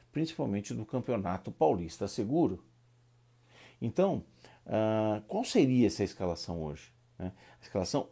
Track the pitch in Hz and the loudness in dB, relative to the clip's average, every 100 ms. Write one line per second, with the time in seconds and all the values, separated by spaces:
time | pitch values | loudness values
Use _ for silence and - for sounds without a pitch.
0 | _ 147 160 - 123 101 - 117 107 127 | _ -4 -4 -4 -2 -2 -4 -8 -4 -4
1 | 120 113 92 92 - - 156 98 85 - | -2 -2 -2 -4 -6 2 2 2 -4 -6
2 | 101 - 107 160 151 - - _ _ _ | -4 -4 0 2 2 0 -10 _ _ _
3 | _ _ _ _ _ - - _ 113 175 | _ _ _ _ _ -20 -20 _ -2 2
4 | 196 135 - _ - - - 110 110 110 | 2 0 -6 _ -20 -20 -4 0 2 2
5 | 110 107 - - 254 226 131 127 107 - | 2 0 -2 -4 2 4 6 6 4 2
6 | 98 - 90 82 - 85 76 76 - _ | -2 -2 -4 -4 -6 -6 -6 -8 -16 _
7 | _ - 92 - - - - 101 90 143 | _ -10 -10 -10 -20 -20 -6 -4 -2 -2
8 | - | -2